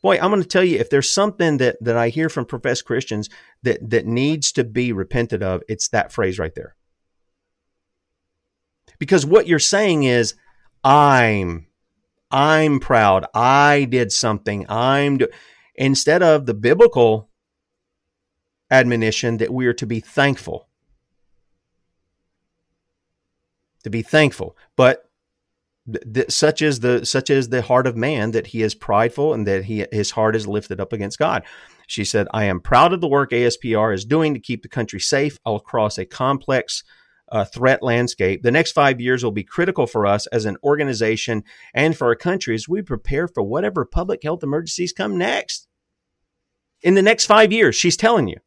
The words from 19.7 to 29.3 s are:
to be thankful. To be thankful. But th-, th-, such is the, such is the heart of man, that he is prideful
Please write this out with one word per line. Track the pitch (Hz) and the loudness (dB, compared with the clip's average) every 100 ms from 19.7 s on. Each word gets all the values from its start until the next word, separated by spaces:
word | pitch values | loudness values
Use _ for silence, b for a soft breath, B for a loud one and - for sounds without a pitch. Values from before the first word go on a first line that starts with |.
to | 120 110 | -2 -6
be | 113 | -8
thankful. | - - 139 131 - - _ _ _ _ _ _ _ _ _ _ _ _ _ _ _ _ _ _ _ _ _ _ _ _ _ _ _ _ _ _ _ _ | -4 0 0 0 -8 -14 _ _ _ _ _ _ _ _ _ _ _ _ _ _ _ _ _ _ _ _ _ _ _ _ _ _ _ _ _ _ _ _
To | - | -8
be | 113 | -8
thankful. | - 156 147 - - _ b - | 0 2 2 0 -12 _ b 4
But | 127 - _ _ _ _ _ _ _ _ - | 4 4 _ _ _ _ _ _ _ _ -12
th-, | 107 117 | -12 -6
th-, | 113 - | -4 -2
such | - 151 151 | 0 0 2
is | 156 127 | -2 0
the, | 123 120 120 | 0 0 0
such | 135 - | -4 0
is | 139 117 | 0 0
the | 127 | -4
heart | 110 127 131 | 0 0 0
of | 113 | -2
man, | 127 147 107 | -4 -2 -2
that | 113 - | -4 -4
he | 113 | -2
is | 107 - | -2 -4
prideful | - 104 117 143 151 | -2 0 0 0 -2